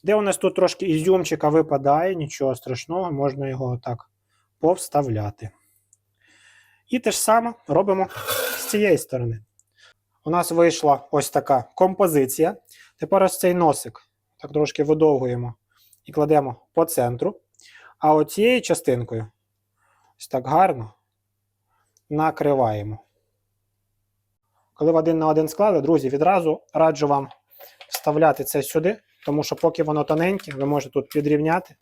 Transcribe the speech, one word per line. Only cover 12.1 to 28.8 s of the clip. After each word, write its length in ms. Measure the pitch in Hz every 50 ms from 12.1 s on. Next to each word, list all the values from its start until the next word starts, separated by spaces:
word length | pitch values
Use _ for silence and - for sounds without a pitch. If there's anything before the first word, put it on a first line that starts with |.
| 156 147 135 127 - - 156 175 208 - _ _ - - - _ _
Тепер 260 | _ 160 151 196 190 190
ось 160 | 180 - -
цей 140 | - 180 180
носик 480 | 180 170 156 131 - - 117 - - _ _ _ _ _ _ _
так 140 | _ - -
трошки 320 | - 147 151 143 - - 147
видовгуємо 720 | 147 156 156 160 156 143 127 131 127 123 123 120 120 117 _ _ _ _ _ _ _ _ _ _
і 60 | -
кладемо 440 | - 151 147 151 156 147 139 131 120 _ _ _ _
по 120 | 165 165
центру. 540 | 165 - - 123 120 123 123 147 185 208 - _ _ _ _ - - - - - - _ _
А 140 | - 156 156
оцією 480 | 156 151 151 - 196 214 240 254 240
частинкою 680 | - - 165 - - - 127 120 117 - 117 113 110 107 _ _ _ _ _ _ _ _ _ _ _ _ _ _ _ _ _
ось 100 | _ -
так 200 | - - 131 117
гарно 460 | 131 147 170 190 185 147 123 110 110 _ _ _ _ _ _ _ _ _ _ _ _ _ _ _ _ _ _ _ _ _ _ _ _ 151
накриваємо. 840 | 151 156 160 151 - 156 143 143 135 127 113 107 107 104 104 107 107 _ _ _ _ _ _ _ _ _ _ _ _ _ _ _ _ _ _ _ _ _ _ _ _ _ _ _ _ _ _ _ _ _ _ _
Коли 180 | - 151 160
в 40 | 165
один 240 | 160 156 165 165 160
на 80 | 156
один 200 | 156 151 156 156
склали, 340 | 151 - - 202 214 190 156
друзі, 280 | 135 151 165 147 131 131
відразу 520 | 135 139 156 175 202 190 170 156 160 - _ _ -
раджу 340 | 151 160 160 151 139 151
вам 220 | 143 143 139 135 123 - _ _ _ _ _ - - _ _ - _
вставляти 540 | - - - 151 147 156 165 151 135 - 139
це 200 | - - 147 135
сюди, 340 | - - 160